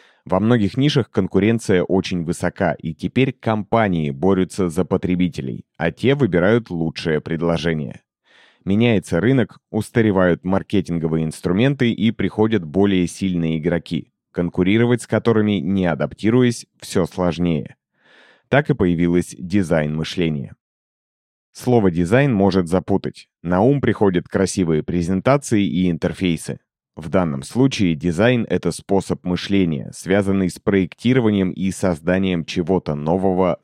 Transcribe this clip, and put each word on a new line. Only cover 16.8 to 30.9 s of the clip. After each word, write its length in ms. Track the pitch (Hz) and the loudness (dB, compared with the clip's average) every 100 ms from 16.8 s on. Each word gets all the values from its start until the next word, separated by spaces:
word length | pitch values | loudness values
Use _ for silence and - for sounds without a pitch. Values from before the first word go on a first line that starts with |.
| - - 82 | -6 -2 -2
сложнее. 720 | - 90 80 87 78 - - _ _ _ _ _ _ _ | -2 -2 0 -2 -2 -6 -18 _ _ _ _ _ _ _
Так 200 | 131 151 | 0 2
и 40 | |
появилось 640 | 131 92 85 87 87 85 - | 0 2 2 2 2 0 -8
дизайн 560 | 90 101 82 82 76 | -2 -2 2 0 0
мышления. 640 | 78 80 - 82 73 62 - _ _ _ _ _ _ _ _ _ | -4 -6 -4 -2 -4 -8 -16 _ _ _ _ _ _ _ _ _
Слово 380 | - - 120 98 | -8 2 4 4
«дизайн» 420 | 85 85 120 143 | 2 2 2 2
может 360 | 107 98 92 85 | 2 2 2 0
запутать. 600 | 92 - 98 71 - - _ | -2 0 -2 -2 -12 -20 _
На 200 | 85 90 | -2 2
ум 200 | 117 143 | 2 2
приходят 460 | 117 101 101 87 - | 0 2 2 2 -2
красивые 560 | 95 95 - 85 78 | -2 0 0 0 0
презентации 800 | 76 85 85 95 127 143 - 107 98 | 0 -4 -2 0 2 0 2 0 0
и 240 | 87 90 | 0 0
интерфейсы. 720 | 80 82 80 92 80 - 64 _ _ _ - | 0 -4 -2 -2 -2 -6 -12 _ _ _ -16
В 140 | 80 | -4
данном 320 | 92 87 67 | 0 0 -4
случае 540 | 67 113 135 131 92 80 | -6 0 0 2 0 0
дизайн — 500 | 87 80 117 123 104 | -2 2 2 2 0
это 220 | 87 90 | -2 -2
способ 540 | - - 98 - 87 90 | -6 -2 -2 0 -6 -2
мышления, 640 | 87 - 98 90 73 50 | -4 0 0 2 -2 -8
связанный 580 | - 82 98 98 98 90 | -14 -2 0 2 0 -2
с 100 | - | -2
проектированием 920 | - 98 90 | 0 0 0